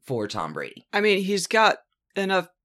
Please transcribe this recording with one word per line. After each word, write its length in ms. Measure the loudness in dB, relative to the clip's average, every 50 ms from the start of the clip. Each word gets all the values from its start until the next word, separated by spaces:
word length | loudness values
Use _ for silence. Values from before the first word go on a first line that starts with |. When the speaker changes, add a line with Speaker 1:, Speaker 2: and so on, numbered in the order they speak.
| _
Speaker 1:
for 240 | -6 -4 -4 -4 -4
Tom 260 | -4 -6 -6 -6 -6
Brady. 340 | -8 -10 -10 -12 -16 -12 _
Speaker 2:
I 80 | -2 0
mean, 200 | 2 4 4 2 2
he's 220 | 0 -2 -2 -2
got 320 | 0 2 4 4 4 2 0 -4 _ _ _ _ _ -6
enough 320 | -4 -2 0 0 -2 -2 -4 _ _ _